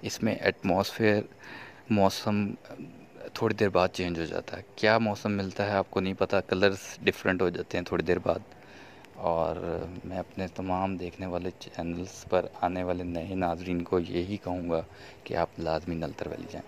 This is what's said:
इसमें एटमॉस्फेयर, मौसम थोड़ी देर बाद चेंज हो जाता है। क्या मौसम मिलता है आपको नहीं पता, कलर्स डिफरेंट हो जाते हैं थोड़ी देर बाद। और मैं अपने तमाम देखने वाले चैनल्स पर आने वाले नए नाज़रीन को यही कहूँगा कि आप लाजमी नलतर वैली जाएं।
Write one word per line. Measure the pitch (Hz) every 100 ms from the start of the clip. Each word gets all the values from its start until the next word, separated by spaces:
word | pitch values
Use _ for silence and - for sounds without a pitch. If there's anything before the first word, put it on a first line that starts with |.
इसमें | 110 - 110 -
एटमॉस्फेयर, | 101 - 98 90 98 - 110 104 - - - - - - -
मौसम | 107 95 - - 104 101 - - - - - - - - -
थोड़ी | 110 104
देर | 104
बाद | 92 90
चेंज | - 90 85
हो | 80
जाता | 85 - 87
है। | - -
क्या | 107 113
मौसम | 113 101 110
मिलता | 101 95 -
है | 101
आपको | 101 92 95
नहीं | 92
पता, | 95 95 98
कलर्स | - 92 101 98 - -
डिफरेंट | 101 - 98 92
हो | 92
जाते | 87 90 92
हैं | 85
थोड़ी | 87
देर | 82 87
बाद। | 95 85 - - - - - - - -
और | 92 82 80 82 87 85 85 92 90
मैं | 92
अपने | 87 - 95
तमाम | - 95 92 95 95
देखने | 90 - 92
वाले | 87 90
चैनल्स | - - - 85 85 92 -
पर | - 92 87 -
आने | 90 90
वाले | 90 90
नए | 87 85 85 95
नाज़रीन | 87 85 92 87
को | 87 92
यही | 87 90 87 104
कहूँगा | - 90 87 82 80 - - - -
कि |
आप | - 85 -
लाजमी | 82 80 85 82
नलतर | 78 - 78
वैली | - 82
जाएं। | -